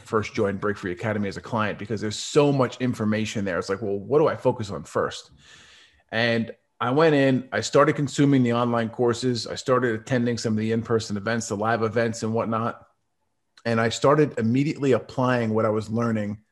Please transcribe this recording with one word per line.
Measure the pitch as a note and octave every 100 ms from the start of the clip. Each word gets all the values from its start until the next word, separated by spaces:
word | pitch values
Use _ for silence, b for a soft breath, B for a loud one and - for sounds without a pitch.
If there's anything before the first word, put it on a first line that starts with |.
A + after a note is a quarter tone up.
first | - A2+ G#2+
join | - G2+ G2
Break | G#2 G2+
Free | F#2+
Academy | F2+ A2+ G#2 G2+
as | F2
a |
client, | - A#2 G#2 E2+
because | G2+ G#2
there's | G#2+ G#2+
so | - D3+ D3
much | C#3 A#2+ -
information | B2+ A2+ G#2+ G#2+ G#2+ A2 G2
there. | E2+
It's | F#2+
like, | F#2+
"Well, | G#2+ G2+
what | G#2 C#3+
do | C#3
I | F#2+
focus | C3 A#2+ G2+
on | D#2
first?" | D#2 - D2+ - - - b b b b b b b
And | A2 A#2 A#2 A2 - _ -
I | A#2
went | C#3 E3 D3
in, | C3+ C3 -
I | G#2+
started | - D3 D3 D3
consuming | C#3+ - C#3+ C#3
the | A#2+
online | A#2 A#2+ A#2 A2+
courses. | - A#2+ A#2 B2+ A#2 -
I | -
started | - B2+ B2 A2
attending | - B2+ A#2+ A#2
some | A#2
of | G#2+
the | A2
in-person | A#2 A#2 A2+ - G2+
events, | G#2+ A#2 -
the | G2+
live | G#2+ A#2
events | A2 A2+ A#2 A2
and | A2
whatnot. | A2+ G2+ A2+ A#2 - - _ _ _ _ _ _ _
And | A#2 A2+
I | A2+
started | - C3+ D3+ D3 -
immediately | A2+ B2+ D3 - C#3
applying | B2 - - B2+ B2 A2+
what | A2 A2
I |
was | G#2+ A2
learning | A2 A#2 A2 G#2 G#2+ _